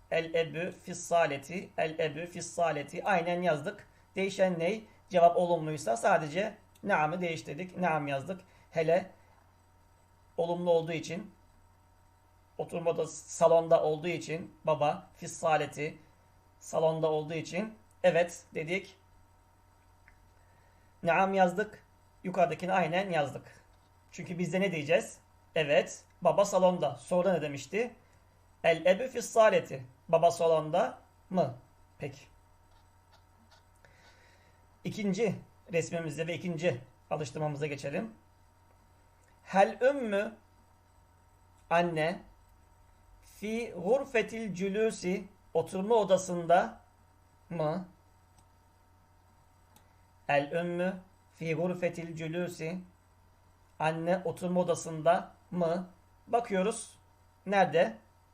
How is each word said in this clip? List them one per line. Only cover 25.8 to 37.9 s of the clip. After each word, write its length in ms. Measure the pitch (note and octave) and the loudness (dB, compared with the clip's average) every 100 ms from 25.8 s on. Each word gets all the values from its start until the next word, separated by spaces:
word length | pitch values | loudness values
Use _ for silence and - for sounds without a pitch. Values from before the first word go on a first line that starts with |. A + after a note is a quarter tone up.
| - - - - | 2 -8 -18 -2
baba 240 | E3 D3+ G3+ | 0 2 2
salonda. 500 | F#3+ F#3 F3+ C#3+ - | 4 4 2 -4 -4
Sonra 380 | - F3+ F#3 | -2 0 2
ne 80 | E3+ | 0
demişti? 540 | D3+ C#3 - G3+ A#3+ - _ _ _ _ _ _ | -2 -8 -6 -4 -4 -8 _ _ _ _ _ _
El 220 | D#3+ E3 F3 | 2 4 4
ebu 220 | F#3+ C4 | 2 0
fis 180 | A#3+ - | -6 0
saleti. 600 | A3+ A3 F3+ - C3 B2 - - | 6 6 6 0 -10 -14 -14 0
Baba 220 | E3 E3 | 4 4
salonda 680 | - E3 D#3 D#3 E3+ B3+ - _ _ - | 4 2 2 2 0 0 -4 _ _ -4
mı? 280 | F#3 C#3 B2 - _ _ - | -2 -2 -4 -20 _ _ -14
Peki. 240 | C#3+ - - _ _ _ _ _ _ _ _ _ _ _ _ _ _ _ - _ - _ - _ _ _ _ _ | -14 -14 -20 _ _ _ _ _ _ _ _ _ _ _ _ _ _ _ -20 _ -20 _ -20 _ _ _ _ _
İkinci 520 | F3 - G3+ F#3 G#3+ B2+ - _ - | -10 -4 -2 0 0 -2 -12 _ -4
resmimize 540 | E3+ D#3+ E3+ E3 C#3+ E3 | -4 -2 -6 -6 -6 -6
ve 80 | E3 | -6
ikinci 460 | F3+ D#3+ F3 A#2+ - _ - | -6 -2 -2 -2 -10 _ -8
alıştırmamıza 580 | D#3 D3+ D#3+ D3+ C#3+ C#3+ | -8 -6 -6 -6 -4 -6
geçelim. 460 | C#3+ C#3+ | -6 -6